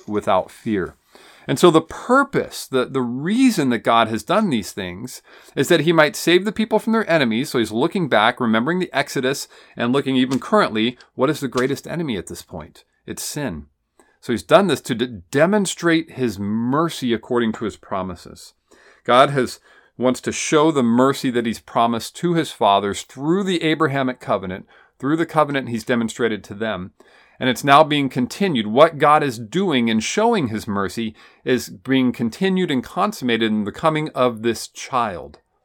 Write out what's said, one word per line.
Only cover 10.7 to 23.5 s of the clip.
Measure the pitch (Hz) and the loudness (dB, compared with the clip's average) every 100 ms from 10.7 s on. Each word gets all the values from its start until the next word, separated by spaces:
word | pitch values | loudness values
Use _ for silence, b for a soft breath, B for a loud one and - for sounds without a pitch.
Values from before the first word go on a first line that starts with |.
| 110 117 b b | 0 -2 b b
what | - 139 | -2 0
is | 151 | 0
the | 131 | -4
greatest | 127 127 131 | -2 -2 -2
enemy | - 156 156 | -8 -6 -4
at | 95 - | -6 -8
this | 87 | -14
point? | - 85 78 - _ _ | -14 -16 -16 -20 _ _
It's | - 101 | -14 -12
sin. | - 151 127 78 73 _ _ _ b b | -10 -6 -6 -8 -12 _ _ _ b b
So | - | -4
he's | 110 | -4
done | - 165 196 | 4 4 4
this | 135 | 0
to | - | -2
de-, | 113 127 | -4 -4
demonstrate | 101 - 139 170 208 190 - 170 160 160 | -8 -4 2 4 2 0 -2 0 0 -2
his | 131 123 98 | -4 -4 -2
mercy | 101 110 120 147 165 - 123 | -4 -2 0 0 -2 -4 -4
according | 113 - 120 113 | -4 -2 0 0
to | - | -2
his | 107 | -6
promises. | - - 98 92 87 - - - _ _ b b b | -8 -8 -6 -6 -10 -16 -20 -20 _ _ b b b
God | - 123 143 | 2 4 4
has, | 143 123 - b b b - | 2 -2 -6 b b b -2
wants | 127 123 | 0 0
to | 120 | -4
show | - - 156 160 | -6 2 4 4
the | 143 | 4
mercy | 117 120 131 135 135 | 4 4 4 2 -2
that | 120 | 0
he's | 113 101 | -2 -4
promised | - 123 117 113 - - | -4 0 2 0 -8 -4
to | 175 | -2
his | 170 139 | 0 -2
fathers | - 107 101 101 95 | 0 2 4 2 -4
through | - 127 147 190 | -10 -6 -2 0
the | 190 | 0